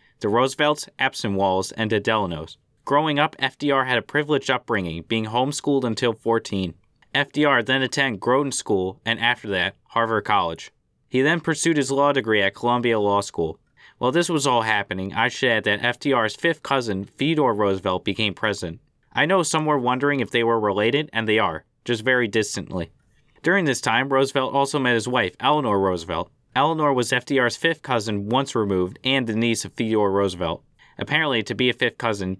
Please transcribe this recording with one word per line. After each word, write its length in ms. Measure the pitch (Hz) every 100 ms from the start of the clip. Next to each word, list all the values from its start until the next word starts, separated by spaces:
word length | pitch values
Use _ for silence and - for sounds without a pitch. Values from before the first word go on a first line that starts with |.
| _ -
the 100 | 104
Roosevelts, 580 | 113 135 - 147 147 - -
Epstein-Walls, 720 | 131 - 110 98 98 92 95
and 200 | - 107
the 80 | 107
Delanos. 560 | 104 110 95 80 82 - _ _ -
Growing 320 | 143 156 147
up, 180 | 156 -
F 200 | 131 -
D 120 | 147
R 140 | 139
had 140 | 127 120
a 40 |
privileged 460 | - 147 147 143 135
upbringing, 560 | 127 - 107 87 82 -
being 200 | 113 107
homeschooled 580 | 117 135 147 - 139
until 300 | 123 107 120
fourteen. 580 | 113 120 113 - 98 92 - _ _ _
F 160 | 139 139
D 120 | 147
R 180 | 147 131
then 200 | 117 135
attended 360 | 127 - 135 101
Groton 320 | 120 135 139
School 480 | - - 98 92 -
and, 160 | 113 113
after 260 | 117 123 107
that, 280 | 95 90 - _
Harvard 360 | 120 113 110
College. 480 | 104 104 85 82 - _ _ _ _
He 140 | 127
then 200 | 139 165
pursued 360 | 170 151 165 151
his 140 | 127
law 220 | 139 143
degree 280 | 135 110 107
at 140 | 98
Columbia 440 | - 120 120 120 110
Law 220 | 104 101
School. 400 | - - 80 - _ _ - -
While 140 | 123
this 180 | 156 170
was 160 | 160 139
all 160 | 120
happening, 500 | 110 107 101 92 95
I 160 | 98 120
should 220 | - 127
add 140 | 110
that 200 | 104 104
F 140 | 120 117
D 160 | 139
R's 200 | 127 110
fifth 280 | - 170 156
cousin, 420 | - 135 117 95
Theodore 480 | 101 - 156 156 131
Roosevelt, 540 | 104 104 95 95 92 -
became 260 | 98 107
president. 480 | 87 110 98 87 82 _ _ _
I 140 | 123 151
know 160 | 190
some 240 | 160 160 151
were 120 | 143
wondering 420 | 120 127 143 143
if 100 | 113
they 140 | 120
were 140 | 117 113
related, 520 | 107 98 113 139 151
and 160 | 113 110
they 100 | 110
are, 280 | 98 80 - _
just 180 | - 113
very 240 | 113 127 113
distantly. 640 | 110 107 - - 92 82 _ _ _ _ _
During 240 | 165 196 156
this 160 | 123
time, 260 | 127 117 135
Roosevelt 460 | 135 135 139 131
also 240 | 139 139 147
met 160 | 123
his 120 | 117 113
wife, 300 | 123 95 -
Eleanor 380 | 127 151 123 101
Roosevelt. 520 | 95 90 82 82 90 _ _
Eleanor 400 | 127 147 160 147
was 180 | 127 120
F 140 | 123 -
D 120 | 135
R's 160 | 120
fifth 280 | - 165 156
cousin 480 | - 120 107 101 101
once 240 | 123 135
removed 440 | 120 104 92 90 98
and 220 | 131 135 113
the 80 |
niece 320 | 110 117 113 -
of 80 |
Theodore 360 | - 113 110 101
Roosevelt. 540 | 98 98 87 85 - _ _ _ -
Apparently, 440 | - 151 156 120
to 120 | 101
be 140 | 104 127
a 60 |
fifth 240 | 117 123 -
cousin, 400 | 117 101 92